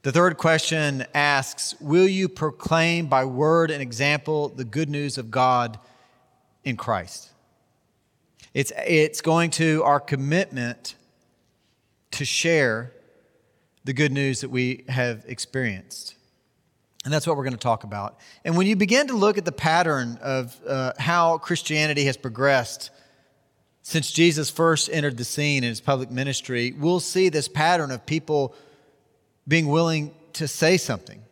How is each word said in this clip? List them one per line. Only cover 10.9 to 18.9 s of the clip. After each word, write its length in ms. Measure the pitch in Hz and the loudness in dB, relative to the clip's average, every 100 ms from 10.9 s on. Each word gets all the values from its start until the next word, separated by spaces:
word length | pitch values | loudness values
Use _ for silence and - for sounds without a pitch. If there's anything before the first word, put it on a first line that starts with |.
| - _ _ _ _ _ _ _ _ _ _ _ | -18 _ _ _ _ _ _ _ _ _ _ _
to 140 | - 139 | -8 -4
share 680 | - 170 160 131 110 123 - _ _ _ _ _ _ _ _ 131 | -2 2 4 2 0 -8 -18 _ _ _ _ _ _ _ _ -6
the 80 | |
good 180 | 131 147 | 0 0
news 300 | 139 139 123 | 2 -2 -2
that 80 | 131 | -4
we 340 | 127 127 127 - | -2 -2 -4 -4
have 340 | 127 123 110 - | -2 -2 -4 -12
experienced. 880 | 110 - 131 120 95 - - - - _ _ _ _ _ _ _ _ 131 | -12 -8 -4 -4 -6 -12 -16 -16 -20 _ _ _ _ _ _ _ _ -4
And 80 | |
that's 120 | 151 165 | -2 0
what 120 | 147 | -2
we're 80 | 131 | -4
gonna 100 | 120 | -4
talk 300 | 123 110 107 | -2 -2 -4
about. 340 | 104 101 _ - - | -10 -10 _ -20 -10
And 140 | - 170 | -2 2
when 100 | 190 | 2
you 80 | 208 | 2
begin 320 | 202 | 2